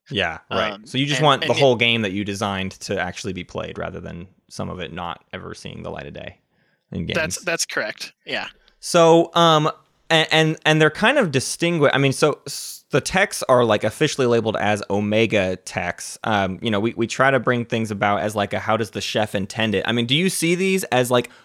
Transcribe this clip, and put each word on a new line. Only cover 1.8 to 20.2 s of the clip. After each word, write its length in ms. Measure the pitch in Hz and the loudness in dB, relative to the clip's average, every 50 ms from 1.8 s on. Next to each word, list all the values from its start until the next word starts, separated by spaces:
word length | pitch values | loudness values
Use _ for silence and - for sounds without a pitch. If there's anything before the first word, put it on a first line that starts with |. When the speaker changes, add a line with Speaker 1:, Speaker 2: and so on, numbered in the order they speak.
| 120 117 117 117 110 | 2 2 2 2 0
Speaker 1:
that 80 | 98 | -2
you 120 | 92 101 101 | -2 -4 -4
designed 480 | 101 98 98 110 101 98 95 95 92 - - | -4 -4 -4 -4 -4 -2 -4 -4 -6 -8 -10
to 180 | - - 101 92 | -8 -6 -4 -4
actually 340 | 87 90 87 - - 101 92 | -4 -4 -6 -8 -8 -8 -8
be 100 | 90 87 | -8 -10
played 340 | - - - 82 82 80 | -10 -10 -10 -8 -8 -8
rather 220 | 85 85 85 90 87 | -8 -8 -8 -8 -10
than 280 | 87 82 82 85 90 92 _ _ _ _ | -12 -12 -12 -14 -16 -18 _ _ _ _
some 200 | - - 98 92 | -12 -10 -8 -8
of 100 | 85 90 | -8 -10
it 140 | 85 64 80 | -10 -10 -10
not 300 | 90 87 85 73 - _ _ - | -10 -10 -10 -10 -12 _ _ -16
ever 200 | 95 90 90 87 | -14 -14 -14 -14
seeing 300 | - - 98 - 85 85 | -14 -14 -14 -14 -12 -12
the 60 | 85 | -12
light 160 | 80 78 69 | -10 -12 -12
of 80 | 73 - | -14 -14
day 260 | - - - - _ _ _ _ _ _ _ _ _ _ _ | -14 -14 -16 -18 _ _ _ _ _ _ _ _ _ _ _
in 140 | - 92 85 | -8 -6 -4
games. 100 | 80 - | -4 -2
Speaker 2:
That's, 260 | 165 160 120 92 - - | -2 -2 -4 -6 -6 -4
that's 220 | 170 165 165 - | -4 -4 -2 -4
correct. 480 | - - 147 117 104 - - - - - _ _ | -4 -4 -6 -6 -6 -8 -10 -14 -16 -18 _ _
Yeah. 220 | - 131 104 - - - _ _ _ _ _ | -8 -8 -6 -8 -8 -12 _ _ _ _ _
Speaker 1:
So, 540 | - - - 175 165 165 165 165 165 - - | -4 0 4 6 8 8 8 6 4 4 2
um, 340 | 170 170 165 160 151 151 156 - - _ _ _ _ _ - | 4 4 6 6 4 4 0 -2 -6 _ _ _ _ _ 0
and, 180 | 160 160 156 - | 2 2 2 4
and, 260 | - 160 160 156 160 - - | 4 4 4 2 0 0 2
and 160 | 156 156 156 | 2 4 6
they're 80 | 156 151 | 4 4
kind 280 | - - - 233 277 | 4 2 2 2 4
of 140 | 302 226 160 | 4 2 2
distinguished. 640 | 131 127 - - - - 170 170 175 160 143 131 - | 2 0 -2 -2 -4 -2 0 0 2 4 4 4 4
I 40 | |
mean, 160 | 135 139 135 131 | 4 2 2 2
so 260 | - 160 151 131 - - | 2 2 2 2 0 -6
s-, 400 | - - - - - - - _ _ | -12 -12 -12 -12 -12 -14 -18 _ _
the 100 | - 135 | -2 -2
techs 420 | - - - 190 202 202 - - - | 0 0 0 0 0 0 -2 -2 0
are, 220 | - 131 123 123 | 4 4 4 6
like, 180 | 113 104 104 - | 4 2 2 0
officially 440 | 110 - - 156 - - - 131 | -2 -2 0 -2 0 0 0 2
labeled 280 | 120 117 117 107 113 98 | 2 2 2 2 0 -2
as 240 | - - 104 107 101 - - | 0 0 0 0 -2 -2 -2
Omega 680 | 98 104 107 104 107 110 113 - 110 104 92 92 92 | -2 -2 0 2 2 2 2 4 2 2 2 0 -2
techs. 600 | - - - - 98 90 87 - - - - - - - | -6 -8 -10 -8 -6 -6 -6 -6 -8 -10 -14 -12 -8 -4
Um, 360 | 117 107 101 95 92 95 - | -2 0 0 0 -2 -4 -4
you 100 | - 117 | -2 -2
know, 80 | 107 101 | 0 0
we, 140 | 107 117 - | 0 -2 -2
we 140 | - 117 | -2 -4
try 240 | 110 - - 131 135 | -2 0 2 2 4
to 80 | 135 127 | 2 2
bring 260 | 110 131 123 120 117 | 2 0 0 0 -2
things 260 | - 123 113 110 104 | -2 -2 -2 -2 -2
about 300 | 107 98 107 101 104 92 | -2 0 0 2 2 2
as, 140 | 82 107 107 | 0 -2 0
like, 180 | 104 101 95 - | -2 -2 -2 -2
a 60 | 95 | -4
"How 180 | - 110 110 | -2 0 0
does 140 | 110 113 - | 0 -2 -4
the 100 | - 101 | -6 -8
chef 320 | - - - 117 107 - - | -6 -2 -2 -2 -2 0 -2
intend 380 | 98 92 - - 110 110 110 104 | -4 -6 -4 -4 -2 0 0 0
it?" 80 | - - | 0 0
I 40 | - 117 | 0 0
mean, 120 | 120 120 | 0 0
do 100 | 117 135 | 0 0
you 140 | 156 | 0